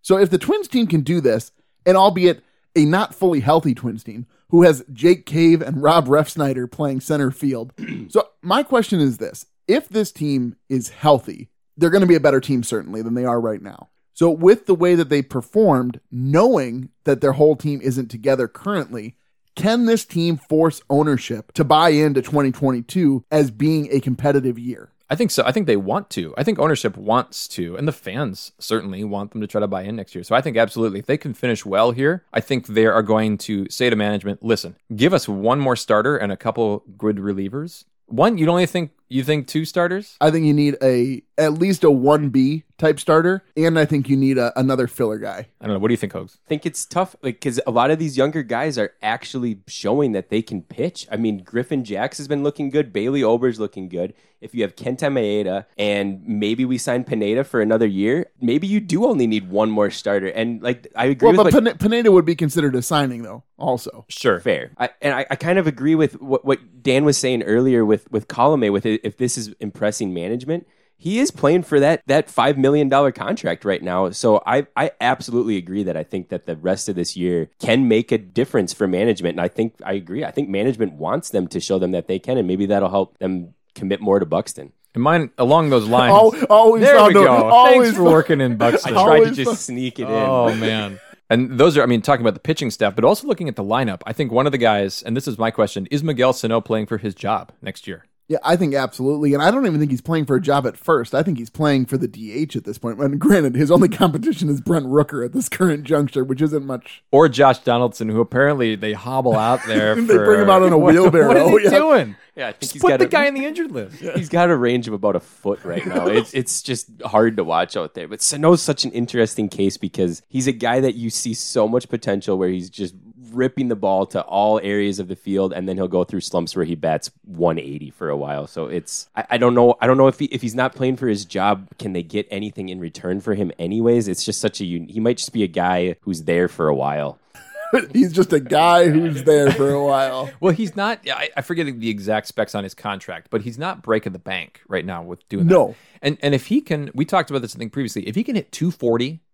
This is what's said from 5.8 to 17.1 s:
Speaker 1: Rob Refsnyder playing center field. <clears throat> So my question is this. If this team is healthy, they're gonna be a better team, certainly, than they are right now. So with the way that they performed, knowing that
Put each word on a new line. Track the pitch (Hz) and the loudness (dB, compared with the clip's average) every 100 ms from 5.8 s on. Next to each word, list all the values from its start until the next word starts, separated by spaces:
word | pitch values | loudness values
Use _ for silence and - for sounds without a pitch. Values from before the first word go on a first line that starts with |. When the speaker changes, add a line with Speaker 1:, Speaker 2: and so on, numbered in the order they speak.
Speaker 1:
Rob | 147 170 127 | 4 4 4
Refsnyder | 143 147 165 139 127 123 | 2 2 -2 -2 -2 -8
playing | - 147 131 | -4 -4 -4
center | - 151 135 | -2 -2 -2
field. | 131 143 123 123 - | -2 -4 -4 -10 -14
<clears throat> | - - 104 | -12 -12 -2
So | 214 - _ | -2 -2 _
my | 175 226 | 0 0
question | 294 233 214 180 | 2 0 0 0
is | 139 113 | 0 -2
this. | 107 - - _ - | -10 -12 -20 _ -2
If | 254 - | 0 0
this | 214 208 | -4 -4
team | - 151 135 123 - _ | -6 -4 -2 -4 -10 _
is | 131 110 | -6 -6
healthy, | - 151 135 - - - _ _ - | 0 4 4 2 -16 -20 _ _ -2
they're | 165 | 2
gonna | 196 180 | 4 6
be | |
a | 165 | 6
better | 143 135 | 4 2
team, | 131 131 | 0 -2
certainly, | 117 113 80 110 | -2 -6 -8 -10
than | 113 | -6
they | 120 123 | -4 -2
are | 120 | -2
right | 113 107 | -2 -6
now. | 101 - - _ _ | -12 -20 -20 _ _
So | - 170 | 0 0
with | 160 175 233 - | 4 4 4 2
the | |
way | 175 180 | 2 4
that | 175 147 | 2 2
they | 143 | -2
performed, | 135 131 - 214 208 131 123 113 _ | -2 -8 -2 2 4 2 0 -8 _
knowing | 123 131 156 226 214 127 123 131 _ | -6 0 4 4 2 -2 -8 -12 _
that | - | -2